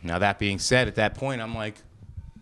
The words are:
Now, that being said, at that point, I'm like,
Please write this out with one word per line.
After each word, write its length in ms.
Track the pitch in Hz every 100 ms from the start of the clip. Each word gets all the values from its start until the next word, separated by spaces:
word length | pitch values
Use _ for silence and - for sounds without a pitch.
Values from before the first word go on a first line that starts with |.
Now, 160 | 85 87
that 180 | 101 98
being 200 | 101 98
said, 280 | - 127 113
at 60 | 104
that 200 | 104 -
point, 260 | 135 123
I'm 140 | 113 113
like, 200 | 107 - - - - - - -